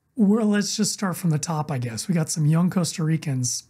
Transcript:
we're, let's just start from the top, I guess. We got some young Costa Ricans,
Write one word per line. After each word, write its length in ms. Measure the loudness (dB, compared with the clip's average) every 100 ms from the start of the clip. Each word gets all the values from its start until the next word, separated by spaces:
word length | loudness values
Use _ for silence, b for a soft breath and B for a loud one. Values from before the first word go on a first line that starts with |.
| _ 2
we're, 280 | 4 4
let's 320 | 4 2 0 0
just 180 | -2
start 220 | -2 -4 -2
from 160 | 0
the 80 | 0
top, 320 | -2 -4 -4
I 80 | -4
guess. 280 | -4 -4 -2
We 60 |
got 160 | 0 0
some 160 | 0 2
young 240 | 4 2
Costa 340 | 2 -2 -2
Ricans, 600 | -2 -2 -2 -2 -2 -4